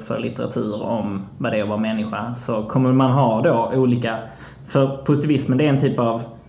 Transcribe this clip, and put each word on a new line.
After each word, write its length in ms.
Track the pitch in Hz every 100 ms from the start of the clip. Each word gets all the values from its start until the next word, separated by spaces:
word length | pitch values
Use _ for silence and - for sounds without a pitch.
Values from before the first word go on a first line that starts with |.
| -
för 140 | 117
litteratur 640 | 120 123 117 123 107 107
om 380 | 104 113 104 98 95 -
vad 140 | 117
det 60 | 110
är 40 |
att 60 | 104
vara 100 | 107
människa, 560 | 110 110 107 104 113 120
så 280 | - 110
kommer 300 | 107 135 127
man 180 | 131 131
ha 300 | 135 123 110
då 300 | 120 117 110 131
olika, 360 | 123 120 117 113 - - - - -
för 300 | 139 135 135
positivismen, 600 | - 147 151 139 - 131
det 80 | 151
är 40 |
en 100 | 131
typ 200 | 135 -
av 240 | 117 117 - -